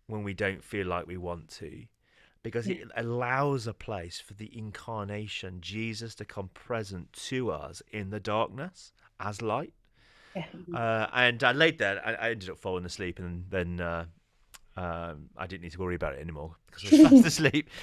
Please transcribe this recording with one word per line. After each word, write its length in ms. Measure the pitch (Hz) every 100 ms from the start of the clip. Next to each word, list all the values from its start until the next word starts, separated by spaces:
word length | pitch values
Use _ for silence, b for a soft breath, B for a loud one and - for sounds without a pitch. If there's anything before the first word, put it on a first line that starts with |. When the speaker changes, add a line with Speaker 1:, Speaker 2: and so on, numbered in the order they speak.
| -
Speaker 1:
when 140 | 107
we 100 | 101
don't 300 | 92 101 95
feel 240 | - 104 92
like 200 | 87 80
we 100 | 90
want 320 | 87 85 78
to, 360 | - 76 78 113 _ _ _ - _
because 260 | 117 117 117
it 120 | 175
Speaker 2:
Yeah. 60 | 117 -
Speaker 1:
allows 720 | 117 120 123 131 143 135 110
a 60 |
place 460 | 104 - 104 87 -
for 140 | -
the 160 | 101 107 117
incarnation, 1040 | 107 98 - 113 101 104 107 - 95 90
Jesus, 540 | 90 104 113 107 113 -
to 100 | 107
come 240 | - 95
present 640 | - - 120 104 95 - - -
to 220 | 131 120
us 300 | 78 71 - -
in 180 | 107 95
the 100 | 107
darkness 720 | 101 107 113 127 170 - - _ - _
as 220 | 98 104
light. 320 | 113 113 160 - _ b b b b 190
Speaker 2:
Yeah. 120 | 160 - 180
Speaker 1:
Uh, 340 | 165 113 110 107
and 300 | - 123 117
I 80 | 127
laid 260 | 131 160 160
there, 240 | 101 98 -
I, 80 |
I 160 | 113 113
ended 180 | 113 92
up 80 | -
falling 280 | 101 92 90
asleep, 340 | - 92 90
and 260 | 90 87 92
then, 300 | 95 87 87
uh, 260 | 85 85 85 - _ _ _ - - -
um, 520 | 90 85 85 76 73 -
I 100 | 90
didn't 160 | 92
need 100 | 85
to 60 | 80
worry 160 | 90 87
about 180 | 78
it 80 | 67
anymore 340 | 78 76 78 - -
'cause 140 | - 202
I 40 | 294
was 60 |
Speaker 2:
<laughs> 100 | 311
Speaker 1:
fast 140 | 262 180
asleep. 440 | - 151 139 - B